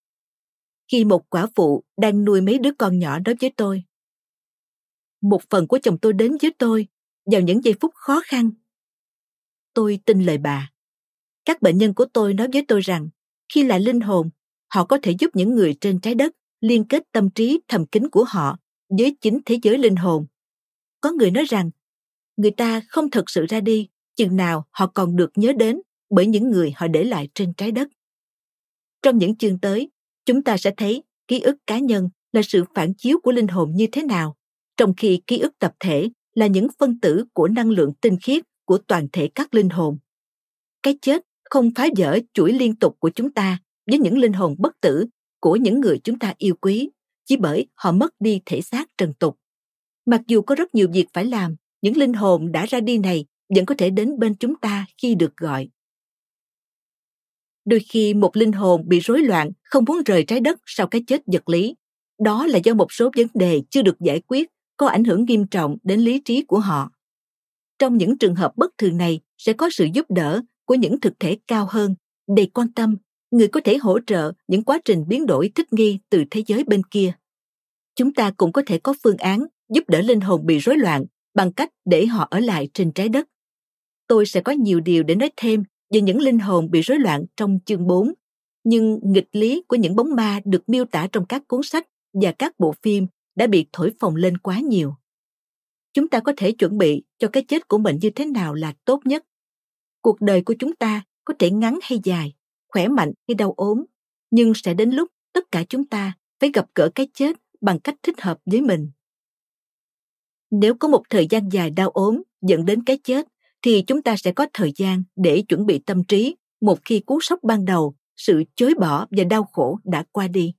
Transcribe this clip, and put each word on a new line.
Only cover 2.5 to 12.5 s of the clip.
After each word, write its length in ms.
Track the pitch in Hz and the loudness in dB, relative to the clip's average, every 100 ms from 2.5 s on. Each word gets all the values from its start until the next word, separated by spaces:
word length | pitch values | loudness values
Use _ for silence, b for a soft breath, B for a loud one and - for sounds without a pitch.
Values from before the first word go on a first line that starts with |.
| 262 | 0
đứa 140 | 262 285 | 0 0
con 220 | 202 180 | 0 0
nhỏ 200 | 165 147 190 | -2 -4 -4
nói 100 | 240 | -4
với 100 | 254 - | -4 -2
tôi, 280 | 208 190 180 _ _ _ _ _ _ _ _ _ _ _ _ _ | -4 -4 -10 _ _ _ _ _ _ _ _ _ _ _ _ _
"Một 200 | 202 196 - | 0 0 0
phần 180 | - 165 | -2 2
của 120 | 269 | 0
chồng 140 | 233 170 | 0 0
tôi 160 | 220 | 0
đến 180 | 196 226 294 | 0 0 0
với 100 | 302 - | -4 -2
tôi 300 | 233 220 208 _ _ _ - | -2 -2 -4 _ _ _ 0
vào 100 | 202 | 2
những 220 | 175 202 | 2 2
giây 100 | 247 208 | 0 0
phút 100 | 330 | -2
khó 280 | - - 285 330 | -6 -2 -2 -2
khăn." 260 | 262 233 220 _ _ _ _ _ _ _ _ _ _ _ | -2 -2 -2 _ _ _ _ _ _ _ _ _ _ _
Tôi 260 | - 214 202 - | -2 -2 0 2
tin 180 | 208 | 2
lời 140 | 180 147 | 2 0
bà. 340 | 143 143 139 _ _ _ _ _ _ _ - | -2 -4 -8 _ _ _ _ _ _ _ -6
Các 160 | 330 | -2
bệnh 160 | 196 175 | 0 2
nhân 160 | 214 | 2
của 120 | 190 254 | 0 0
tôi 280 | 233 208 | 0 0
nói 140 | 202 247 | -2 -2